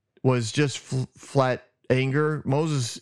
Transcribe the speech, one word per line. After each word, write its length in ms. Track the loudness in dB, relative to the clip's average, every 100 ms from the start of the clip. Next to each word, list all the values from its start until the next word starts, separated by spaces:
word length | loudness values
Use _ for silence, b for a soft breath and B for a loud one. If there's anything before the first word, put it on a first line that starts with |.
| _ _
was 280 | 0 2 0
just 280 | 0 -2 -2
fl-, 240 | -8 -6 -6 -12
flat 460 | -2 0 2 0 -8 _ 0
anger. 520 | 0 2 0 -2 -2 -2
Moses 520 | 0 0 -2 -4 -4